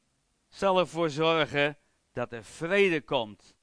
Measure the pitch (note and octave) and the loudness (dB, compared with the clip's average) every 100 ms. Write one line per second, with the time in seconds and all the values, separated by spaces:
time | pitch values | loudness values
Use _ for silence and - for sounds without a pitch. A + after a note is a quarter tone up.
0 | _ _ _ _ _ - G3 F#3 D#3+ D#3+ | _ _ _ _ _ -4 0 2 0 0
1 | E3 C#3 D#3+ E3 C#3 C#3+ C#3+ D3 _ _ | -2 0 2 2 0 0 0 -2 _ _
2 | _ - A#2+ A#2 G#2+ - E3 G3+ G3 D#3 | _ -8 -8 -10 -16 -10 -2 2 2 2
3 | - C#3 G#2+ F#2+ _ _ | -2 -2 -4 -10 _ _